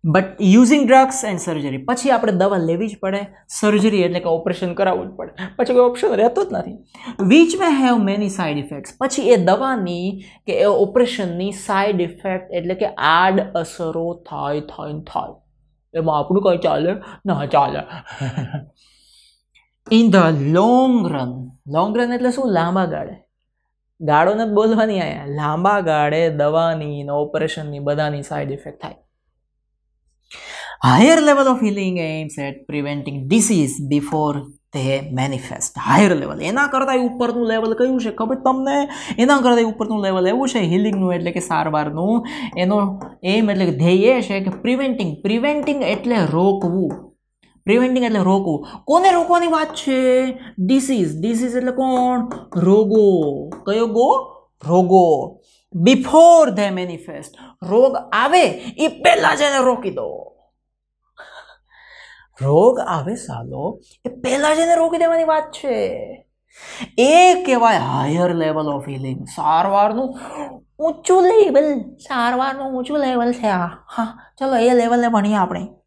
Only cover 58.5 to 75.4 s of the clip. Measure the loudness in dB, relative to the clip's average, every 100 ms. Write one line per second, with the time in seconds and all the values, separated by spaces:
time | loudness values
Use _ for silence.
58.5 | 0 -12 -2 -4 2 2 4 2 2 0
59.5 | 2 0 0 -6 -8 -10 -12 -18 _ _
60.5 | _ _ _ _ _ _ _ -20 -20 -20
61.5 | _ _ _ -20 -20 -20 -20 _ -6 2
62.5 | 4 4 2 -4 -6 -6 -8 -10 -14 -12
63.5 | -8 -8 -10 _ _ -14 -8 -4 0 0
64.5 | 2 2 2 2 2 0 2 0 0 -2
65.5 | -10 -6 -4 -4 -6 -12 -16 _ _ _
66.5 | _ -20 -16 -6 2 6 8 8 6 0
67.5 | 2 4 2 0 -2 -2 0 0 0 -2
68.5 | -2 -4 -6 -8 -10 -8 -8 -10 -4 0
69.5 | 2 2 2 2 0 -6 -8 -14 -14 -14
70.5 | -16 _ -6 -4 -4 2 4 6 6 6
71.5 | 4 2 -4 -8 -18 -8 -2 -2 -2 -4
72.5 | -6 -8 -8 -4 -2 -2 0 -2 -2 -2
73.5 | -2 -4 -8 -12 -8 -8 -10 -20 _ -2
74.5 | 2 4 2 2 0 2 0 0 0